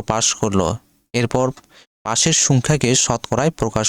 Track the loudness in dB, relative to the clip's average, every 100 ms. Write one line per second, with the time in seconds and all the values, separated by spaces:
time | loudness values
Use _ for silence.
0 | 0 0 0 -2 0 0 0 -2 -8 _
1 | _ -4 -2 0 -2 -4 _ -20 _ _
2 | -6 -2 0 0 2 2 2 0 2 0
3 | 0 -2 -2 0 0 0 -2 0